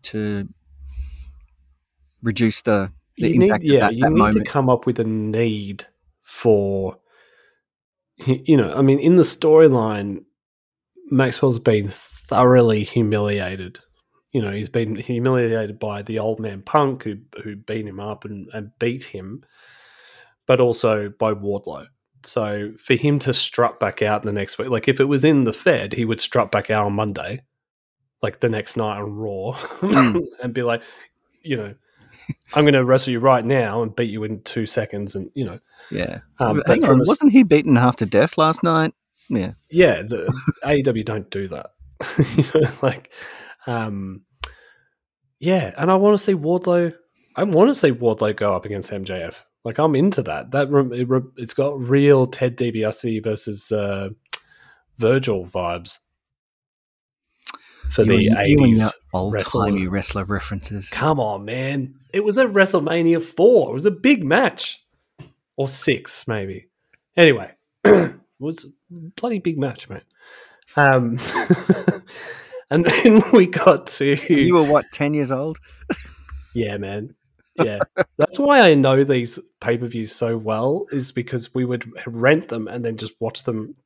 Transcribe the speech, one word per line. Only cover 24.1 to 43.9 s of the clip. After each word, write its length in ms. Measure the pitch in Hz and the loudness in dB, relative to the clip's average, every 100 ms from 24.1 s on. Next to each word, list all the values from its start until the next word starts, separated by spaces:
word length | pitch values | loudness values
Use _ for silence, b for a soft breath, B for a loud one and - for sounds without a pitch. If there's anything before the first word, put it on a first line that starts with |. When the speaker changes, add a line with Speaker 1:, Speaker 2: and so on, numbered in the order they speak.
| 107 | -2
Speaker 2:
the 80 | 107 | -4
next 260 | 101 98 - | -6 -6 -8
week, 120 | 127 | -4
like, 180 | 117 - | -2 0
if 120 | 135 | 0
it 20 | 135 | 2
was 180 | 143 147 | 4 4
in 180 | 147 | 4
the 100 | 120 | 2
Fed, 400 | - - 131 101 | 0 0 0 -2
he 120 | 123 113 | -4 -4
would 160 | 113 | -4
strut 300 | - 123 98 | -2 -2 0
back 200 | 104 - | -2 0
out 140 | 107 104 | -2 0
on 80 | |
Monday, 500 | 101 107 98 76 131 _ _ _ _ _ _ _ _ | -2 -4 -6 -10 -12 _ _ _ _ _ _ _ _
like, 160 | 104 - | -8 -2
the 100 | 120 | -2
next 280 | 110 - - | -2 -6 -4
night 200 | 107 104 | -4 -6
on 160 | 104 | -10
Raw, 380 | 104 110 98 101 | -8 -8 -6 -8
<laughs> 300 | 131 - - | -10 -14 -6
Speaker 1:
Mm. 400 | 190 208 120 185 143 - | 0 2 2 0 -6 -10
Speaker 2:
and 120 | 123 | -8
be 100 | 120 | -4
like, 180 | 120 117 B B B _ _ _ | -2 -4 B B B _ _ _
you 140 | 165 123 | -8 -8
know, 180 | 101 - B B B B B - _ | -8 -16 B B B B B -16 _
"I'm 100 | 151 | 2
gonna 220 | 147 139 123 | 4 4 4
wrestle 260 | 131 131 | 2 2
you 80 | 120 | 0
right 240 | 131 127 | 4 2
now 400 | 113 135 110 110 | 2 0 0 -2
and 100 | 110 | -4
beat 160 | - 117 | -4 -6
you 140 | 107 | -6
in 180 | 107 104 | -8 -8
two 220 | - 120 107 | -8 -6 -4
seconds," 500 | - 107 101 101 98 | -4 -6 -8 -8 -10
and, 140 | 92 139 | -10 -8
you 80 | |
know. 160 | 110 87 _ b b | -8 -10 _ b b
Speaker 1:
Yeah. 300 | 101 87 - _ - | -8 -8 -10 _ -4
Speaker 2:
Um, 180 | 120 - | -2 0
Speaker 1:
So, 60 | - | 2
Speaker 2:
but 40 | |
Speaker 1:
hang 120 | - | 2
Speaker 2:
from 100 | 311 | 6
Speaker 1:
on, 60 | 127 | 4
Speaker 2:
a 20 | |
s- 60 | 151 | 4
Speaker 1:
wasn't 240 | 294 294 | 4 6
he 100 | 233 | 6
beaten 320 | 196 151 151 120 | 6 4 4 4
half 220 | 123 - | 4 2
to 80 | 104 | 2
death 320 | 104 151 - | 2 2 2
last 260 | 156 160 | 2 2
night? 300 | 170 160 160 _ _ _ _ | 0 2 0 _ _ _ _
Yeah. 220 | 117 92 101 _ | -4 -4 -10 _
Speaker 2:
Yeah, 320 | 165 170 82 | 4 4 4
the 300 | 107 113 82 127 - | -4 -6 -4 -2 -4
<laughs> 140 | - | -4
A 120 | 139 147 | -2 0
E 40 | |
W 220 | 131 113 | 0 -2
don't 260 | 107 107 95 | -4 -8 -8
do 200 | 98 95 | -10 -10
that. 220 | 78 - _ - _ | -12 -16 _ -20 _
<laughs> 520 | - - 139 - 135 156 | -6 0 2 2 2 2
You 60 | |
know, 80 | 147 - | 0 0
like, 300 | 135 - _ B B B B B - | -4 -4 _ B B B B B -6
um, 540 | 117 110 | -6 -6